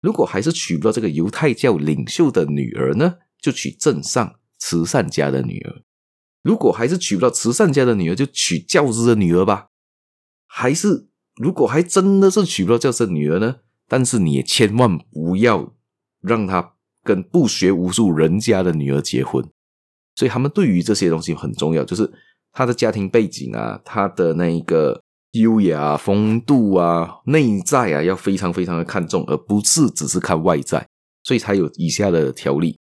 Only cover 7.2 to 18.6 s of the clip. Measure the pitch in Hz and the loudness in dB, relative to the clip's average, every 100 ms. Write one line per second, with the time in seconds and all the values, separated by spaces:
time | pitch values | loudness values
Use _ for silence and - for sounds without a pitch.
7.2 | 123 - 110 120 208 139 127 110 82 95 | 0 0 -2 2 2 4 2 2 0 -2
8.2 | 139 - - 82 - 180 143 113 117 113 | -2 -2 -2 -4 0 0 2 2 2 4
9.2 | 90 85 98 98 - _ _ _ _ _ | 4 4 2 0 -4 _ _ _ _ _
10.2 | _ _ _ - 123 139 208 175 - _ | _ _ _ -4 -2 0 0 -2 -4 _
11.2 | _ _ 127 180 123 139 175 - 190 196 | _ _ -4 0 2 2 2 2 4 4
12.2 | 196 185 180 - 90 117 135 117 113 82 | 4 4 -2 -2 0 2 2 0 -2 0
13.2 | 73 85 110 131 _ _ _ 131 127 117 | -2 0 -2 -6 _ _ _ -2 0 0
14.2 | 85 69 65 - 110 110 123 82 - 76 | 2 0 -2 2 2 4 2 0 -6 -8
15.2 | 82 95 117 101 67 _ _ _ _ _ | -4 0 2 2 -4 _ _ _ _ _
16.2 | 90 113 98 92 85 _ _ _ - 95 | -4 -2 0 -4 -4 _ _ _ -2 -2
17.2 | 90 180 117 - 92 95 90 92 110 78 | 2 2 2 2 2 2 0 0 2 4
18.2 | 80 92 107 98 | 2 2 0 0